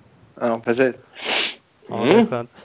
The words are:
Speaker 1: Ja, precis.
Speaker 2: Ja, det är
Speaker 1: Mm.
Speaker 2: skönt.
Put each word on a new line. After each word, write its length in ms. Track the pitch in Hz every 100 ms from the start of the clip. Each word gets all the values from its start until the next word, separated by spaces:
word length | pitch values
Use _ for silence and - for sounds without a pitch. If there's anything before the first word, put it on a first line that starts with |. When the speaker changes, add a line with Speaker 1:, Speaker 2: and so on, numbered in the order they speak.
| _ _ _ -
Speaker 1:
Ja, 200 | 120 113 117
precis. 300 | 120 131 - _ - - - - - _ _ -
Speaker 2:
Ja, 60 | 110
det 120 | 117
är 40 |
Speaker 1:
Mm. 140 | 214 226
Speaker 2:
skönt. 240 | 123 120 -